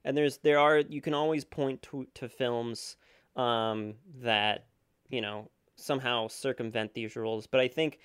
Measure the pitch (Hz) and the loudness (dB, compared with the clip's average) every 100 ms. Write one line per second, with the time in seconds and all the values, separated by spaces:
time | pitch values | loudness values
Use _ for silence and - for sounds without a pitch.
0 | - 139 147 135 151 147 147 151 147 147 | -2 2 0 2 4 6 8 6 2 -4
1 | 147 147 156 156 135 - 135 131 - 143 | -2 0 0 0 -4 -4 -4 -4 -10 -12
2 | 127 - 123 - 123 120 117 113 - - | -12 -12 -14 -2 -2 0 -4 -8 -12 -16
3 | _ _ _ - 123 117 110 110 107 107 | _ _ _ -2 0 2 0 -2 -6 -10
4 | 196 139 123 107 107 101 - _ _ _ | -18 -8 0 2 2 -2 -6 _ _ _
5 | _ 127 107 104 107 _ _ - - 139 | _ -6 -4 -8 -14 _ _ -20 -4 -2
6 | 127 120 110 - 135 127 117 113 107 - | 0 -2 -2 -4 -4 -2 -4 -4 -4 -6
7 | 110 117 110 110 107 131 127 143 160 - | -8 -6 -4 -4 0 2 2 0 -2 -2